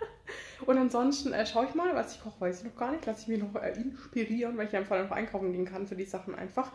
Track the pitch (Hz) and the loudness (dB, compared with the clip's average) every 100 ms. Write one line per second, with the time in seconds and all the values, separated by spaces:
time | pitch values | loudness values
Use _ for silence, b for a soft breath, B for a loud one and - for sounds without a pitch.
0 | 440 - - B B B 262 262 254 240 | -10 -10 -14 B B B 4 6 6 6
1 | 262 285 269 - 220 233 269 320 359 262 | 4 4 2 0 2 4 2 4 2 2
2 | 226 - 220 - 180 180 226 - 247 311 | 0 -6 -12 -2 -2 -2 -6 -4 -2 -2
3 | 226 214 - 220 202 202 - - 262 - | -2 -4 0 0 0 -2 -2 -2 -4 -6
4 | - 240 220 233 233 233 208 202 202 190 | -4 -2 0 0 0 0 0 0 2 2
5 | 190 - 220 196 190 180 185 190 196 185 | 2 -2 -2 0 0 0 -2 -2 -4 -4
6 | 196 190 190 180 190 254 262 | -4 -6 -6 -8 -4 -2 -4